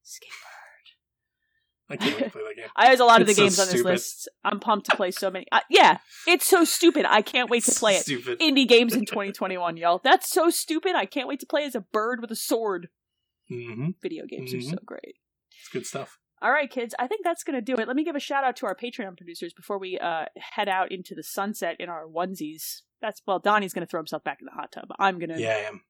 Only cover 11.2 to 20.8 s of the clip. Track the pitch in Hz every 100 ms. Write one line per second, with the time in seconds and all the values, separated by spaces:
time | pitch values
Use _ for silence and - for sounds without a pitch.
11.2 | 254 277 - 302 294 240 185 214 220 247
12.2 | 226 226 - 233 220 180 175 _ _ _
13.2 | _ _ _ 120 120 113 151 185 185 160
14.2 | - - 127 127 127 175 - - - -
15.2 | _ _ _ _ - 131 - 135 131 _
16.2 | _ _ 214 285 277 262 233 - 254 427
17.2 | 359 339 - 277 214 254 220 254 311 285
18.2 | - 277 262 - 226 185 240 - 196 175
19.2 | 175 170 170 - - 202 190 180 170 165
20.2 | - - - - 208 190